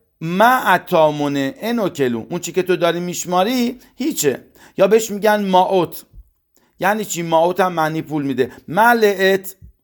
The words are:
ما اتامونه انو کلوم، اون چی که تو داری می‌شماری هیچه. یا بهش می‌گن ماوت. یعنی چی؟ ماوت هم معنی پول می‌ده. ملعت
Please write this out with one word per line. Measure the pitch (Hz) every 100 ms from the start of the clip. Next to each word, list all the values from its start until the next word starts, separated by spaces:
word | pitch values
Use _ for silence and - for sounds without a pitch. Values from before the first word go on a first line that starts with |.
| _ -
ما | 160 185
اتامونه | 233 254 208 180 - 170 156 151 143 143 135 135
انو | 214 233 185
کلوم، | - 131 113 110
اون | 175
چی | 170
که | 185
تو | 180 175
داری | 170 165
می‌شماری | 180 170 - 180 202 254 240 240 _ -
هیچه. | 294 - 147 120 - _ - -
یا | 196
بهش | 220 -
می‌گن | 202 208 208
ماوت. | 196 185 185 190 165 - - - - _ _ _ _ -
یعنی | 175 214
چی؟ | 196 156
ماوت | 170 165 170 185
هم | 185
معنی | 165 156 160
پول | 156 151
می‌ده. | 139 127 127 - -
ملعت | 170 233 240 208 190 190 196 190 - - _